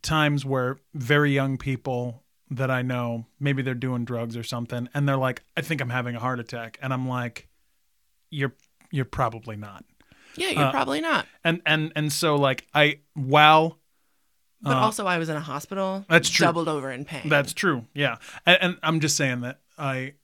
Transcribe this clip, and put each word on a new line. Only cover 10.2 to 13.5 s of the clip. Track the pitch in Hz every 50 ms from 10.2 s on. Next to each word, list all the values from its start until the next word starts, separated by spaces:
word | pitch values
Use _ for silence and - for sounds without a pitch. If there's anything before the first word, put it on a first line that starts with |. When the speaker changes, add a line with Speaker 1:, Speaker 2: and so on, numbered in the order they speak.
| - - -
Speaker 2:
Yeah, | - 339 381
you're | - 160 -
Speaker 1:
Uh, | - -
Speaker 2:
probably | 277 269 262 277 302
not. | 320 330 302 185 - - _ _ _
Speaker 1:
and, | 165 165 170 -
and, | 156 151 156 156 160 -
and | 156 151 151 143
so, | - - 165 151
like, | 143 143 135 131 127 - _ -
I, | 147 151 151 151 147 _ _ _
while, | 151 135 131 135 151 151 151